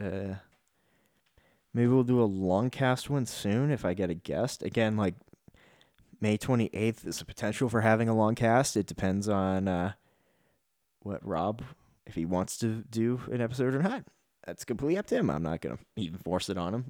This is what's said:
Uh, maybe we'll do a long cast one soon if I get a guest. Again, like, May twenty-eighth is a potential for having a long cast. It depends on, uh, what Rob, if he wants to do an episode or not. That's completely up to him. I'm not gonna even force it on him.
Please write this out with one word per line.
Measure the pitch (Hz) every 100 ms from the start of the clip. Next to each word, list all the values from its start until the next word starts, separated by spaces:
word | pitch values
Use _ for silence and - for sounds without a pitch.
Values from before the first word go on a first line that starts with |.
Uh, | 101 95 98 98 - _ _ _ _ _ _ _ _ _ _ _ _
maybe | 120 120
we'll | 131
do | 123 123
a | 110
long | 95 92 95 127
cast | - 131 127 -
one | 139 120
soon | - 104 107 143
if | 139 95
I |
get | 92 90
a | 85
guest. | - 76 123 -
Again, | - - 110 107
like, | 98 - - - _ _ - _ _ _ _ -
May | 107 107
twenty-eighth | - 120 110 - 110 110 90
is | -
a | 82
potential | - 113 110 127
for | 117
having | 110 110 113
a | 110
long | 110 117
cast. | 117 120 135 107
It | 95
depends | - 98 98 104
on, | 101 95 95 95
uh, | 90 92 - _ _ _ _ _ _ _ _ _ _
what | 101 98 98
Rob, | 82 92 110 131 - _ _ -
if | -
he | 82
wants | 90 95 -
to | 113 113 -
do | 113 117 123 123
an | 120
episode | 117 127 131 135
or |
not. | 190 254 - _ _ _ -
That's | 87
completely | - 113 139 185
up | -
to | 247
him. | 135
I'm | 73
not | 80 82
gonna | 67 - - -
even | 87 82
force | - 90 -
it | 92
on | 87
him. | 113 123